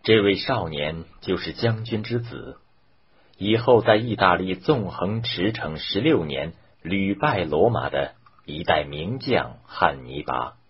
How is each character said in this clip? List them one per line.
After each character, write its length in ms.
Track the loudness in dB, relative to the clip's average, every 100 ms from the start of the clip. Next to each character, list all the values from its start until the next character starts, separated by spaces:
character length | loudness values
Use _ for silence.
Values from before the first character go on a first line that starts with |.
这 180 | 6 4
位 140 | 6 2
少 340 | 0 -4 -4
年 360 | -4 -4 -6 -12 -12
就 140 | -4 -4
是 140 | -4
将 320 | -2 -2 0
军 200 | -4 -6
之 160 | -4 -6
子， 400 | -6 -12 -14 -16 _ _ _ _ _ _ _ _
以 200 | 0 2
后 240 | 6 6
在 140 | 6 4
意 200 | 2 2
大 200 | 4 4
利 180 | 0
纵 380 | -2 0 0 0
横 320 | -4 -2 -2
驰 280 | -4 -2 -2
骋 260 | -2 -8 -8
十 220 | -4 0
六 240 | 2 2
年， 300 | 0 -6 -6 -10 _ _
屡 320 | -4 0 0 0
败 280 | 0 0
罗 280 | 0 2 4
马 180 | 2 -2
的 240 | -2 -4 -8 _ _ -12
一 180 | -6
代 200 | 0 0
名 340 | 0 -6 -6 -6
将 400 | 0 0 -2 -12 -16
汉 400 | 0 0 0 -10
尼 160 | -10
拔。 360 | -6 -4 -6 -12